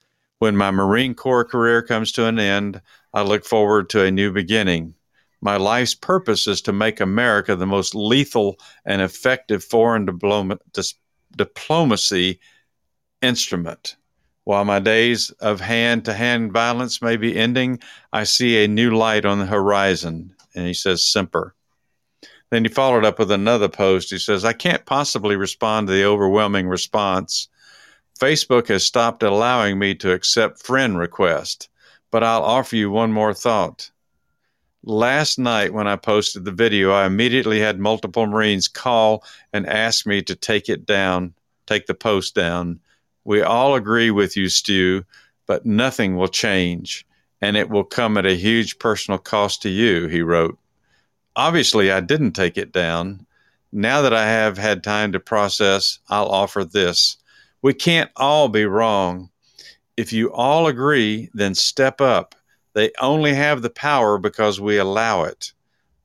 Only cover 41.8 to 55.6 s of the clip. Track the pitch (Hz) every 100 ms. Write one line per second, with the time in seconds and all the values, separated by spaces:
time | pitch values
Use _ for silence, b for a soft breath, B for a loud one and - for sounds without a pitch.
41.8 | - 95 113 98 - 104 85 87 87 85
42.8 | _ _ _ _ 104 104 95 117 139 131
43.8 | 104 117 117 104 95 101 95 - - 95
44.8 | 90 95 - b b b - 95 117 107
45.8 | 131 123 98 90 92 - 107 95 87 85
46.8 | - - _ _ _ - 101 104 - 104
47.8 | 95 - 113 104 95 90 104 117 101 -
48.8 | 113 101 - 95 - 104 101 - 104 95
49.8 | 117 85 82 85 82 85 82 - _ _
50.8 | _ _ _ _ _ - 151 170 120 110
51.8 | 98 95 90 156 117 98 90 98 - 92
52.8 | 82 82 92 98 - _ _ _ _ 104
53.8 | 110 143 135 113 110 110 110 92 107 95
54.8 | 107 107 107 92 - 107 101 -